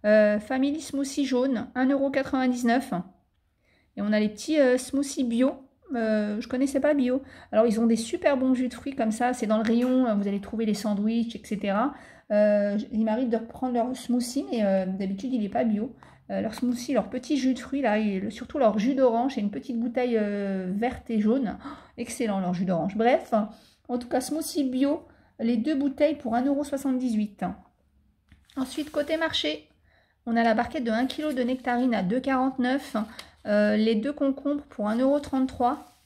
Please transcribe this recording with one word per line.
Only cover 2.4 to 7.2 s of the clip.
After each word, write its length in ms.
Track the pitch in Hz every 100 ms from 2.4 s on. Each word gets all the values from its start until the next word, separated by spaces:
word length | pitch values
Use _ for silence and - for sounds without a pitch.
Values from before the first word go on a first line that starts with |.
| 262 247 240 240 262 170 - _ _ _ _ _ _ _ _ -
Et 60 |
on 100 | 202
a 80 | 214
les 100 | 214
petits, 300 | 208 - 311
euh, 200 | 262 247
smoothies 440 | 254 269 277 -
bio. 300 | 247 233 262 - - _ -
Euh, 480 | 254 220 214 208 208
je 60 | -
connaissais 320 | 254 269 277
pas 120 | 294
bio. 280 | 294 247 254